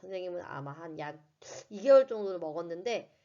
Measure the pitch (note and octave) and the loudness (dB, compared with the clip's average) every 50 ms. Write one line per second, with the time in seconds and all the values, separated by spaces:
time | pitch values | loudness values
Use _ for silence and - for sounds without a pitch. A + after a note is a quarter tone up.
0 | - F#3+ G3 F#3 F3+ F3+ F3 F3 F3 - - C#3 C#3 C#3 C#3+ D#3+ E3 E3 D#3 D#3 | -12 -10 -8 -8 -6 -6 -8 -8 -8 -8 -8 -8 -8 -10 -10 -12 -12 -12 -10 -10
1 | D3 D3+ D3 D#3 - - _ - - - - - - - - - G3+ C#4 C4+ C4+ | -10 -10 -10 -14 -18 -20 _ -20 -20 -18 -16 -16 -16 -14 -10 2 8 10 10 10
2 | C4 C4+ A#3 G#3+ G3+ G3 F#3 E3+ E3+ D#3 D3+ E3+ E3+ E3+ E3 F3 G3 A#3+ A3+ F3 | 10 6 0 -4 -4 -4 -4 -4 -6 -6 -6 -6 -6 -8 -8 -6 -4 -4 -4 -4
3 | - - _ _ | -6 -10 _ _